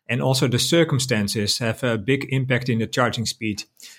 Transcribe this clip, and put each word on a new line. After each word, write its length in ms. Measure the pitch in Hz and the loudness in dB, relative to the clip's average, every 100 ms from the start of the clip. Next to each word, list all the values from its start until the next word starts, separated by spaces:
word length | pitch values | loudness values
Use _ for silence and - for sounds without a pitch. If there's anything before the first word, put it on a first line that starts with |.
| _ | _
And 120 | 120 | -2
also 280 | 139 131 135 | 0 2 2
the 100 | 117 | 0
circumstances 1000 | - 170 165 135 - 110 101 113 104 - | 2 4 4 2 0 0 0 -2 -2 -2
have 220 | 117 110 | -2 -2
a 160 | 127 113 | -2 -2
big 300 | 101 135 135 | 0 0 0
impact 380 | 135 131 123 127 | -2 0 0 2
in 120 | 113 | -2
the 80 | 107 | 0
charging 380 | - 123 113 110 | 0 0 0 -6
speed. 380 | - 110 101 - _ - | -4 -6 -6 -8 _ -20